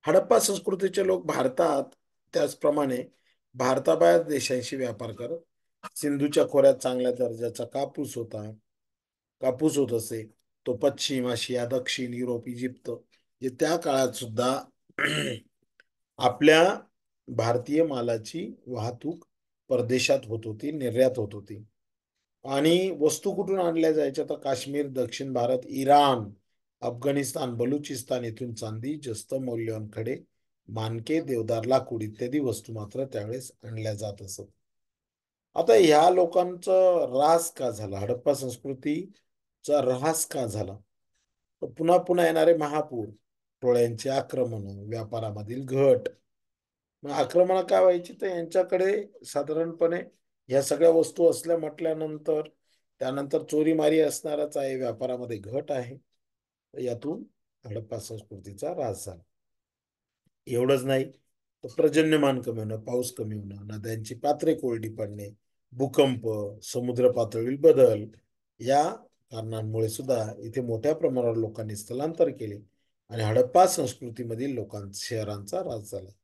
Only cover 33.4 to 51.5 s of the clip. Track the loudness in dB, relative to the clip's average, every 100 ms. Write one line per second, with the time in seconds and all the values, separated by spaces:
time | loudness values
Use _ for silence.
33.4 | -12 _ -14 -8 -6 -6 -8 -10 -14 -14
34.4 | -16 _ _ _ _ _ _ _ _ _
35.4 | _ -4 6 8 8 8 8 6 4 2
36.4 | 0 -4 2 6 6 4 2 2 4 4
37.4 | 2 -4 -4 -4 -8 -6 -4 -2 0 0
38.4 | -4 -10 -10 -8 -4 -4 -6 _ _ _
39.4 | _ _ 0 2 2 2 0 0 -4 -4
40.4 | -4 -4 -6 -10 _ _ _ _ _ _
41.4 | _ _ -12 -2 4 4 4 2 4 6
42.4 | 4 4 2 -2 -4 -6 -8 -12 _ _
43.4 | _ _ 2 4 2 0 -2 -2 -2 -4
44.4 | -2 -4 -10 -12 -10 -10 -8 -6 -6 -8
45.4 | -10 -10 -4 2 4 4 2 -12 _ _
46.4 | _ _ _ _ _ _ -8 -4 0 4
47.4 | 4 2 2 4 6 4 -4 -8 -6 -4
48.4 | -2 -2 0 2 2 0 -4 -16 -8 -6
49.4 | -4 -2 -4 0 0 0 -8 _ _ _
50.4 | _ 0 0 4 6 6 2 4 4 4
51.4 | -2